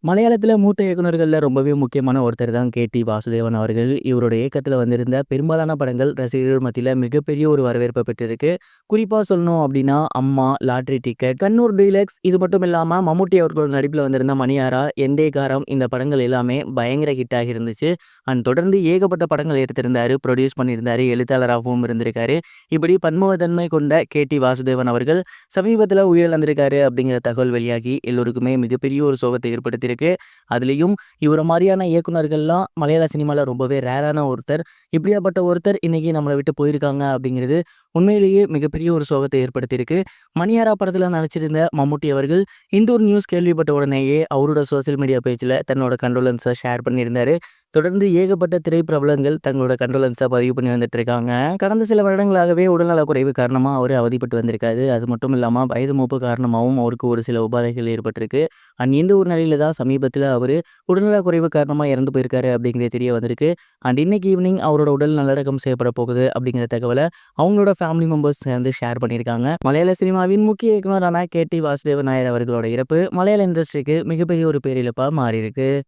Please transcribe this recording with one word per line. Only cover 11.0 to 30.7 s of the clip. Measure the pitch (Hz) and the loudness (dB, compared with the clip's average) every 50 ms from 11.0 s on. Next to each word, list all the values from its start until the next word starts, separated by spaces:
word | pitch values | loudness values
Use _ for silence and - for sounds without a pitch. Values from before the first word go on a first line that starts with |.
டிக்கெட், | 120 123 117 _ - 127 127 131 | -4 -6 -6 _ -2 -2 -2 0
கண்ணூர் | - 196 214 226 240 233 208 | 0 2 2 4 2 2 4
டீலக்ஸ், | 190 196 202 190 190 202 196 - - | 4 4 4 6 2 0 0 -4 -4
இது | _ 180 180 185 | _ 0 2 2
மட்டும் | 180 180 180 196 | 2 2 2 2
இல்லாம | 180 180 175 165 165 165 165 180 | 2 2 0 0 0 0 0 0
மம்முட்டி | 190 165 156 175 190 180 180 185 | 2 0 2 0 0 2 4 4
அவர்களோட | 170 160 - 156 151 147 | 4 2 0 0 0 0
நடிப்புல | 139 139 135 143 147 151 143 135 | 0 0 0 0 0 0 0 0
வந்திருந்த | 135 131 127 135 139 | 0 0 0 0 0
மணியாரா, | 135 131 127 135 139 131 131 127 127 139 147 - - | 0 0 0 0 0 0 0 0 0 -2 -2 -2 -2
எண்டே | 139 135 139 143 156 156 | 0 0 2 2 2 0
காரம், | 143 143 139 135 135 135 143 - | 0 0 -2 -2 -2 -2 -4 -2
இந்த | - 135 131 120 | -2 -2 -2 -2
படங்கள் | 127 127 127 143 147 135 123 120 | -2 -4 -2 0 0 0 0 2
எல்லாமே | 127 127 123 123 123 139 147 - 135 | 0 0 0 0 -2 -2 -4 -4 -4
பயங்கர | 127 117 120 131 143 151 147 | -4 -2 -2 -2 -2 -2 -2
ஹிட் | 139 127 127 120 - | -2 -4 -4 -4 -2
ஆகி | 123 120 120 120 | -2 -2 -2 -4
இருந்துச்சு. | 113 117 117 113 - - 156 175 175 _ - _ _ _ - | -6 -6 -6 -6 -4 -2 -2 -2 -2 _ -20 _ _ _ -4
And | 131 123 117 | -2 -2 0
தொடர்ந்து | 135 127 151 170 190 196 196 185 | 0 0 2 2 2 2 4 4
ஏகப்பட்ட | 160 170 185 190 190 180 170 170 | 4 2 4 2 2 0 0 0
படங்கள் | 165 160 147 147 160 151 135 | 0 0 -2 0 0 0 0
எடுத்திருந்தாரு, | 131 127 131 135 123 123 127 123 117 123 131 139 | 0 0 -2 -4 -2 0 0 0 2 0 0 0
ப்ரொடியூஸ் | - 127 127 123 131 135 135 - | 0 0 0 2 0 0 0 -2
பண்ணியிருந்தாரு, | 131 127 123 113 113 120 117 117 127 127 | -2 -2 -2 -2 -2 -2 0 0 2 2
எழுத்தாளராகவும் | 120 120 127 117 139 127 127 123 120 117 117 123 123 123 120 | 2 0 0 0 0 0 2 2 0 0 0 -2 -2 -2 -2
இருந்திருக்காரு. | 117 120 113 117 120 107 113 117 123 139 165 170 - - - _ _ | -2 -2 -2 -2 -4 -4 -4 -2 -2 -2 -2 -2 -8 -20 -20 _ _
இப்படி | - 160 151 170 180 185 | -2 -2 2 2 2 2
பன்முகத்தன்மை | - 165 156 175 196 196 190 180 175 170 170 175 175 170 | 2 0 0 2 0 0 0 0 0 -2 0 -2 -2 0
கொண்ட | 156 160 147 147 143 165 147 - | -2 -2 0 2 2 2 0 0
கே | - 151 147 | -2 -2 -2
டி | 135 151 147 | 0 0 0
வாசுதேவன் | 131 127 127 123 131 131 131 127 127 123 | 2 2 0 0 0 -2 0 0 0 0
அவர்கள் | 120 120 123 127 160 180 185 - - - _ _ | 0 0 0 0 0 0 -2 -4 -14 -20 _ _
சமீபத்துல | - - 185 208 226 220 214 190 196 196 196 | -4 -2 0 0 2 2 2 2 4 4 4
உயிரிழந்திருக்காரு | 190 175 170 170 170 165 156 156 151 151 143 143 139 135 143 | 4 4 4 4 4 2 0 0 0 2 2 2 2 4 2
அப்படிங்கிற | 139 135 120 123 127 131 127 123 | 2 2 2 0 -2 0 0 0
தகவல் | 120 127 117 117 127 127 | -2 -2 -2 0 0 0
வெளியாகி | 120 120 117 120 120 117 113 123 131 139 | 0 -2 -2 -2 -4 -4 -4 -4 -6 -4
எல்லோருக்குமே | _ - 123 120 120 117 120 127 123 127 131 131 | _ -2 -2 -2 -2 -2 -2 -2 -2 0 0 0
மிகப்பெரிய | 123 113 123 127 - 139 135 139 151 | 0 -2 -2 -2 -2 -2 -2 0 0
ஒரு | 147 139 127 | 0 0 0
சோகத்தை | - 123 123 123 123 120 | 0 -2 -2 -2 -4 -4
ஏற்படுத்தியிருக்கு. | 117 117 123 120 113 - - 120 123 117 151 165 180 - - - - _ _ _ | -6 -4 -4 -6 -6 -4 -4 -4 -4 -2 0 -2 -2 -2 -6 -16 -20 _ _ _
அதுலயும் | - 120 123 127 | -4 -2 0 0